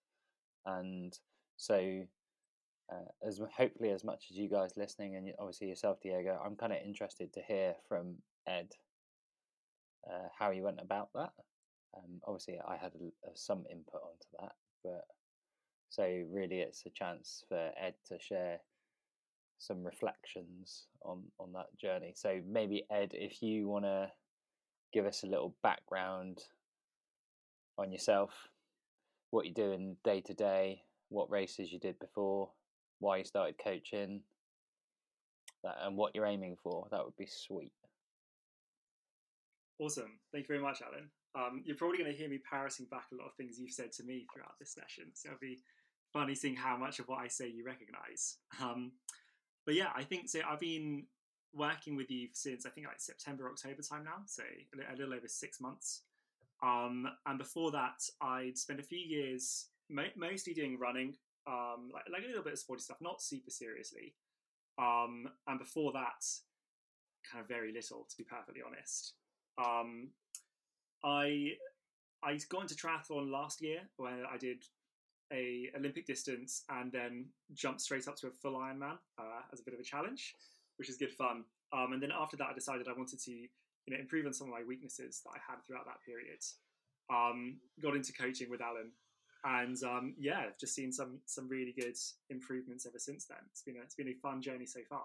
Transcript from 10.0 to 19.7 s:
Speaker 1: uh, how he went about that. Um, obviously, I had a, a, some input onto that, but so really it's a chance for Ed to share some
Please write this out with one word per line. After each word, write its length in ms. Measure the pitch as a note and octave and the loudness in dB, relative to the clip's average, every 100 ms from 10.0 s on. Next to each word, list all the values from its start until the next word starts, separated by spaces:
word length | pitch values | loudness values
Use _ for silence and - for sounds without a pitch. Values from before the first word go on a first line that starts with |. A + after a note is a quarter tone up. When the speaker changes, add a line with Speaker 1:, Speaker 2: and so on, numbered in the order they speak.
| - | -6
Speaker 1:
uh, 160 | F2+ F#2 - | -4 -4 2
how 140 | G#2 | 4
he 80 | F#2+ | 4
went 220 | G2 F2+ | 2 0
about 320 | F2+ G2+ G2+ - | 0 0 0 -2
that. 160 | F3 - - _ _ _ _ F#2+ | -4 -6 -20 _ _ _ _ -18
Um, 240 | F2 F2+ - | -14 -10 -6
obviously, 320 | F#2+ - F2 - | -6 -4 -6 -4
I 80 | F2 | -4
had 160 | F2+ - | -6 -8
a, 340 | E2+ - - | -10 -10 -14
a, 80 | E2 | -8
some 260 | - F#2+ - | -2 -2 -2
input 300 | E2+ D#2 - | -12 -10 -10
onto 260 | E2 E2 - E2 | -10 -14 -18 -12
that, 140 | G2 - _ _ | -12 -12 _ _
but 220 | F#2 F2 - - _ _ _ _ _ _ - | -6 -6 -8 -18 _ _ _ _ _ _ -6
so 120 | - F#2+ F2+ E2 | 4 6 6 2
really 280 | G2 F#2 F#2 | 0 2 2
it's 240 | E2+ - - | 2 -2 -10
a 60 | |
chance 520 | - F2+ E2+ - - - | -4 -2 -4 -8 -12 -2
for 220 | F2 D#2+ - | 0 0 0
Ed 200 | F#2 - - | -2 -4 -8
to 100 | F2 | -8
share 400 | - F#2+ F2+ E2+ - _ _ _ _ _ _ _ _ - | -2 0 2 -2 -6 _ _ _ _ _ _ _ _ -12
some 260 | - | -6